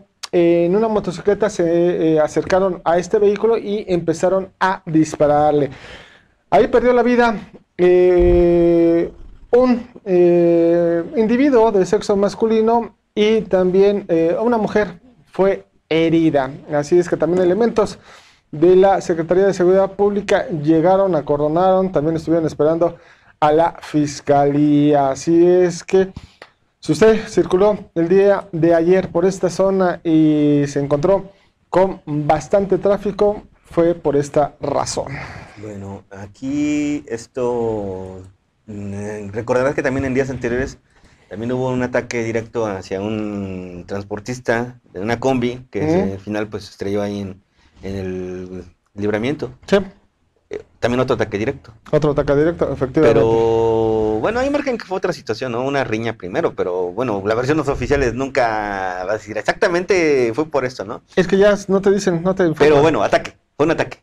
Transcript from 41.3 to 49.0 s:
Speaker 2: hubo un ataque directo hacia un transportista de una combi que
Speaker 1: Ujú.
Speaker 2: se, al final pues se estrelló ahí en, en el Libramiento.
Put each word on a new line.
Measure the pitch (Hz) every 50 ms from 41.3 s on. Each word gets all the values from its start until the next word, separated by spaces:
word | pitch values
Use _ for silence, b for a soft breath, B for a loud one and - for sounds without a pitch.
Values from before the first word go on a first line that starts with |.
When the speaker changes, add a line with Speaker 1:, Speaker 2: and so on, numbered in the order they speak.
| 95 101 117 120 127
Speaker 2:
hubo | 127 127 127
un | 127 127
ataque | 123 123 127 123 120 120 127 120 113
directo | 113 110 113 110 113 - 120 113
hacia | 107 98 95 - - 98 95
un | 101 107 110 107 107 104 104 101 98 98 95 92 92 90 90 87 87
transportista | - 98 101 101 104 104 104 104 - 123 127 - - 120 113 120 123 123 - _ _
de | - 90
una | 98 110 120 117
combi | 131 131 131 123 120 123 120 123 - -
que | - 101
Speaker 1:
Ujú. | 151 156
Speaker 2:
se, | 165 185 202 196 196
al | 196
final | - 104 107 107 107
pues | 104 107 101 98
se | -
estrelló | - - 95 98 101 104
ahí | 101 101 101 101
en, | 101 95 92 - _ _ _ _ _ _ _ - -
en | 95 98
el | 98 92 92 92 92 92 92 90 92 92 92 92 90 87 87 _ _ _ _ _
Libramiento. | 98